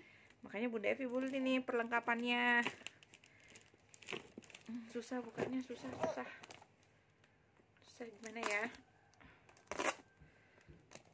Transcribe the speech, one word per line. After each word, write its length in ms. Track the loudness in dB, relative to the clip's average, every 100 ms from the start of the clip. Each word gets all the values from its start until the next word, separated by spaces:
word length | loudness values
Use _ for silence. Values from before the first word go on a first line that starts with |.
| -20 -20 -20 -16 -8
Makanya 220 | -2 0
Bunda 200 | 2 2
Evi 160 | 2 2
beli 320 | 0 0 2
nih 240 | 4 4
perlengkapannya. 1040 | 4 2 4 2 4 2 4 4 8 8 6 0 -10 -14 -20 -20 -20 -20 -20 -20 -20 -20 -20 -18 -8 -8 -8 -18 -16 -16 -10
Hmm, 140 | -10 -8
susah 320 | -8 -4 -4
bukanya, 400 | -4 -2 0 0
susah, 280 | -4 -8 -8 -2
susah. 280 | 0 0 -6 -10 -14 -16 -20 -20 -20 -20 -20 _ -20 -20 -20 -20 -20 -20 -18
Susah 200 | -14 -12
gimana 320 | -12 -10 -2
ya? 240 | 2 2 0 -4 -18 -20 -20 -20 -20 -20 -20 -14 -6 0 2 0 -4 -20 -20 -20 -20 -20 -20 -20 -20 -20 -20